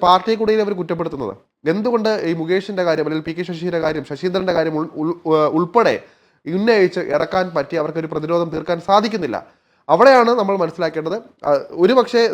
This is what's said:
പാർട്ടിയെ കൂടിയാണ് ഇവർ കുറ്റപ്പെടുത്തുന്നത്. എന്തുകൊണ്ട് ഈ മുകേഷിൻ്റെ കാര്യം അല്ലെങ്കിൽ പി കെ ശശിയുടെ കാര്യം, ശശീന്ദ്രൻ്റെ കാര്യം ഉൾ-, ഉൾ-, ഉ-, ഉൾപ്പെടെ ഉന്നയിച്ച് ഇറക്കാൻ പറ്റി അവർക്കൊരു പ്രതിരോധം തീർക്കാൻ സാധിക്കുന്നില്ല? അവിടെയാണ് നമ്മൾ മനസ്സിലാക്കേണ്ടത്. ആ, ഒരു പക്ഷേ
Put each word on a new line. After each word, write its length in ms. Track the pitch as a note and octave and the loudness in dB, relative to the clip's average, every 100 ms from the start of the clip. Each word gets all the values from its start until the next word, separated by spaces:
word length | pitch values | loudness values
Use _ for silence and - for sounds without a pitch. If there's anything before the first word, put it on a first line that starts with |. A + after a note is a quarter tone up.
പാർട്ടിയെ 340 | F3 F#3 A3 A3 | 2 2 2 -2
കൂടിയാണ് 260 | G#3+ A3 | 0 0
ഇവർ 100 | G3+ | 0
കുറ്റപ്പെടുത്തുന്നത്. 640 | F#3 E3+ E3+ E3 C#3+ G#2+ G2 _ _ D3 | -4 -6 -4 -6 -6 -8 -10 _ _ -4
എന്തുകൊണ്ട് 520 | F#3+ A#3+ A#3 A3 G#3+ | -2 0 0 0 -2
ഈ 80 | E3 | -2
മുകേഷിൻ്റെ 500 | E3 D#3+ F#3+ F#3+ F#3 | -2 -2 -2 -2 -2
കാര്യം 220 | F3 D#3 | 0 0
അല്ലെങ്കിൽ 200 | D3+ D#3 | -2 -4
പി 80 | D#3+ | -6
കെ 100 | E3 | -8
ശശിയുടെ 360 | F3+ E3 F3 E3 | -8 -6 -4 -2
കാര്യം, 260 | D#3+ D#3 | -2 -4
ശശീന്ദ്രൻ്റെ 480 | C#3 C#3+ F#3 F#3 F#3 | -8 -6 -4 -2 -2
കാര്യം 260 | E3+ D#3+ D#3 | 0 0 -2
ഉൾ-, 140 | D#3+ - | -6 -6
ഉൾ-, 220 | D#3+ E3+ D#3+ | -6 -4 0
ഉ-, 220 | D#3 D3 | 2 2
ഉൾപ്പെടെ 480 | D#3 E3+ A#3 F#3 A2+ - _ _ _ C#3+ | 0 0 2 2 0 -6 _ _ _ -6
ഉന്നയിച്ച് 540 | F#3 A3 A3 F3+ F3+ | -2 2 4 2 0
ഇറക്കാൻ 500 | D3+ D3 D#3+ F#3+ F3+ E3 | -2 -2 0 -2 -2 -4
പറ്റി 200 | C#3 E3 | -4 -4
അവർക്കൊരു 300 | D3+ D#3+ D#3+ | -4 -6 -6
പ്രതിരോധം 420 | D#3 D#3 E3+ E3+ | -6 -2 -2 -2
തീർക്കാൻ 320 | D#3 D#3+ E3+ | -6 -6 -6
സാധിക്കുന്നില്ല? 800 | D#3+ G3+ G#3+ G#3 C#3+ G2+ - _ _ _ - | 2 2 2 -4 -4 -6 -10 _ _ _ 0
അവിടെയാണ് 420 | E3 C4 C4 A#3 | 6 8 8 6
നമ്മൾ 260 | B3 G3 G3 | 2 0 0
മനസ്സിലാക്കേണ്ടത്. 880 | E3 E3+ D#3+ D#3 D#3+ G#3+ - _ D3 | -2 -2 -4 -4 -6 -6 -10 _ 0
ആ, 120 | C#3 - | 0 0
ഒരു 220 | - F#3+ | 2 4
പക്ഷേ 360 | B3+ A3+ A#3+ A3+ | 4 4 2 2